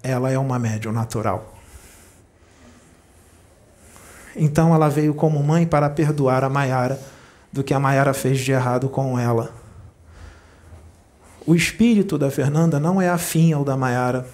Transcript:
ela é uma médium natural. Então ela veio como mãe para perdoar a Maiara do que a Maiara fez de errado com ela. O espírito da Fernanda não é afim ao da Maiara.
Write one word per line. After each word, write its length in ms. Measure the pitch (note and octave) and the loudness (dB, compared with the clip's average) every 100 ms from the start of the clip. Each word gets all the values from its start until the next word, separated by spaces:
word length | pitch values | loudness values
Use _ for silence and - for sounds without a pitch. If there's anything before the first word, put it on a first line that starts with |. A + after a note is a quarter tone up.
ela 260 | C3 B2+ B2+ | -6 -4 -2
é 80 | C3 | -2
uma 220 | C3+ B2 | -2 -2
médium 320 | A#2 A2 A2 | -2 -4 -4
natural. 640 | A2+ A2+ A2+ G#2 F2+ - - - - - - - - _ _ _ _ - - - - _ _ - _ _ _ _ _ - - - - - - | -4 -4 -4 -2 -4 -6 -20 -20 -20 -20 -20 -20 -20 _ _ _ _ -20 -20 -20 -20 _ _ -20 _ _ _ _ _ -20 -20 -20 -20 -18 -2
Então 380 | D3+ D3+ E3 | 0 2 4
ela 160 | D#3+ D3+ | 4 4
veio 240 | C#3+ D3+ | 2 0
como 280 | D3 D#3+ D3+ | 0 0 0
mãe 240 | D3 E3 E3 | 2 2 2
para 240 | D3+ D3 | 2 0
perdoar 540 | D3 D3+ D3 C3+ C3 | 0 -2 0 0 0
a 60 | C3+ | 0
Maiara 500 | C#3 C3+ C3 B2 C3+ - - - - _ | -2 -2 -2 -2 -4 -10 -20 -20 -20 _
do 120 | C#3 | -8
que 100 | C3+ | -2
a 60 | C#3 | 0
Maiara 340 | C#3 C3+ C#3 | 2 2 2
fez 260 | C3+ C3 C3+ | 0 0 0
de 120 | B2+ | 0
errado 380 | C3+ B2 B2 C3 | 0 0 0 -2
com 280 | - C3+ B2 | -2 -4 -2
ela. 360 | A#2+ A#2 A#2 - - - - _ - - - - - - - - - - _ _ - - - | 0 0 -2 -12 -20 -20 -20 _ -20 -20 -20 -20 -20 -20 -20 -20 -20 -20 _ _ -20 -14 0
O 100 | E3+ | 2
espírito 640 | - - A#3 G#3+ G3 D3 | 2 2 2 4 2 0
da 120 | C#3 | -2
Fernanda 500 | D3 C3+ D3+ E3 C#3+ | 0 0 2 2 2
não 220 | D#3 F#3+ | 0 0
é 80 | F3+ | 0
afim 420 | F3 E3+ D#3+ E3 | -2 -2 2 2
ao 140 | D3 C#3 | 2 -2
da 100 | C3+ | -2
Maiara. 520 | C3 B2 B2 B2 B2 | -2 0 -2 -2 -6